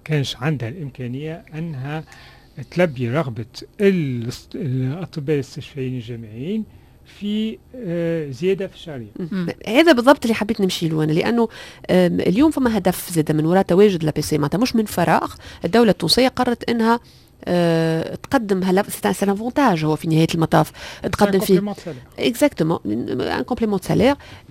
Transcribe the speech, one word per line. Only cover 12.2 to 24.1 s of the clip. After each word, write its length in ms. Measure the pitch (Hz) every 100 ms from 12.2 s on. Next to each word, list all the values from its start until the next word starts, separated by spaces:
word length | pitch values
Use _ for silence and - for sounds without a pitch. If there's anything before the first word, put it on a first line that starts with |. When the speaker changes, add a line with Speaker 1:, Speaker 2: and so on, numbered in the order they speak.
Speaker 2:
اليوم 300 | - 185 311
فما 280 | 294 247 220
هدف 320 | 180 175 -
زاد 200 | 170 156
من 140 | 156 156
وراء 160 | 185
تواجد 420 | 190 180 208 180
لا 60 | 160
بي 120 | 156
سي، 160 | 151 151
معناتها 200 | 147 175
مش 180 | 254 226
من 80 |
فراغ 500 | 214 - 165 185 - - - -
الدولة 260 | 170 214 233
التونسية 380 | 180 165 - 254
قررت 420 | - 247 233 -
أنها 300 | 233 220 240 - - _ _
آه، 680 | - 175 170 165 160 160 -
تقدم 480 | - - 277 208 190
هلا، 200 | 185 185 202
سي 200 | - 208
ان، 40 |
سي 120 | 190
ان 60 | 196
افونتاج 540 | 196 233 277 269 165
هو 120 | 156 151
في 120 | 170
نهاية 180 | 160 160
المطاف. 320 | 165 160 160 156
Speaker 1:
سي 400 | - - - 220
ان 40 |
Speaker 2:
تقدم 300 | - 202 190
فيه. 60 | 202
Speaker 1:
كومبليمون 280 | 185 202
دو 60 | 196
سالير. 220 | 175 131 - -
Speaker 2:
اكزاكتومون، 600 | 262 233 294 - 160 - -
ان 560 | 120 101 - - 85
كومبليمون 360 | - 247 220 196
دو 60 |
سالير، 300 | - 160 240